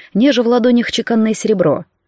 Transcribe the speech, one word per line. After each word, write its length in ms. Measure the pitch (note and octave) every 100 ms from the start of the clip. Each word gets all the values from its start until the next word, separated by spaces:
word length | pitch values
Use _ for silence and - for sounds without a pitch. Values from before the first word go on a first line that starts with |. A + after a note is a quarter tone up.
| -
неся 280 | G3 C4+ A#3+
в 60 | A#3
ладонях 420 | A#3+ A#3 A#3+ A3+
чеканное 440 | - A3 A#3 A3
серебро. 500 | G#3+ G#3+ G3+ E3 C#3 - _